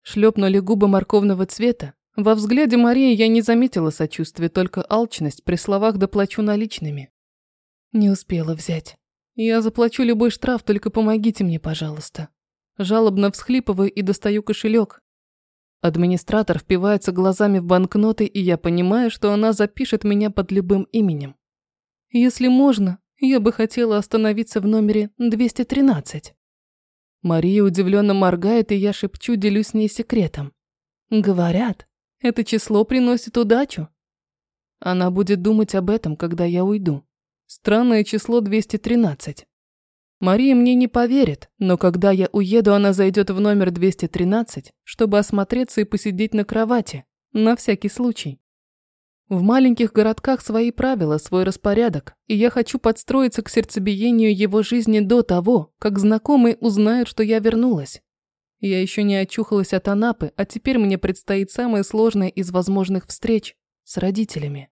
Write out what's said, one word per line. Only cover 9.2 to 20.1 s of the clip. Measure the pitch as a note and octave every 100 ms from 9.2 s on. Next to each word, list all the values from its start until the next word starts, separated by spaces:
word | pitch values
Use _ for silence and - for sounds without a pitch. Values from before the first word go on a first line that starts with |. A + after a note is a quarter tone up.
| _ -
Я | A3 A3+
заплачу | A3 A3+ A#3 -
любой | A#3+ A3+ A#3
штраф, | - - A#3+
только | - G3+ G#3+
помогите | A3+ G#3+ A3 A3 G#3
мне, | F#3 D#3+
пожалуйста». | D#3 D#3 D#3 D3+ - - D#3 _ _ _ _ -
Жалобно | F#3+ A3 A3 F#3+ G3+
всхлипываю | - - B3+ A#3+ F#3+ G3
и | -
достаю | F#3+ G3 G#3 G#3
кошелёк. | G#3 G#3+ A3 A3+ G3+ - _ _ _ _ _ _ _ _
Администратор | F3 D#3+ F3 F3+ - G#3+ G#3 D#3
впивается | - F#3 G3+ G3+ -
глазами | F3+ F#3+ F#3 G#3 G3
в | F3
банкноты, | F#3 F#3 G#3 A3 A3 G#3
и | G3+
я | F3+ E3
понимаю, | F3 E3+ F3+ A3 A#3+
что | - G#3
она | G#3 A3
запишет | G#3 G#3 - C4 G#3
меня | G#3